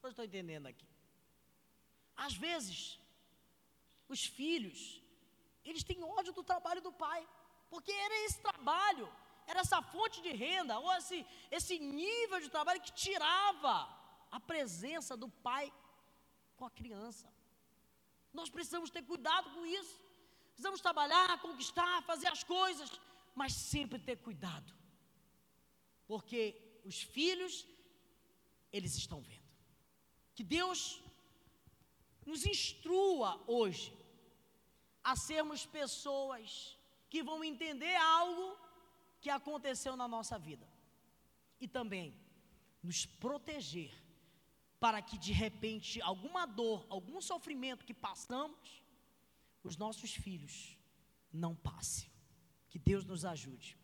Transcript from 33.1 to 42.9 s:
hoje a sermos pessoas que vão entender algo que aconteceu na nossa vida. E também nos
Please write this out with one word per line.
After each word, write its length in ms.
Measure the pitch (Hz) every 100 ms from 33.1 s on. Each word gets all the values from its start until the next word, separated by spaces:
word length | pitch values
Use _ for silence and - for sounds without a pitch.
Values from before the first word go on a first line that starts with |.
| 330 208 170 -
hoje 480 | 240 208 156 - - - - - - _ _ _ _ _ _
a 120 | 240 254
sermos 500 | - 311 311 294 -
pessoas 1120 | 311 277 - 285 277 269 247 220 - - - - _ _
que 120 | 311
vão 220 | 277 311
entender 520 | 320 262 320 277 311 359
algo 600 | 320 330 349 349 381 403 - - - - _ _
que 80 | 285
aconteceu 680 | 277 294 302 277 254 269 254
na 120 | 247
nossa 300 | 226 220 220
vida. 280 | 156 135 - - - _ _ _ _ _ _ _
E 80 | 254
também 400 | 254 226 185 160 117 - - - - _ _
nos 240 | 175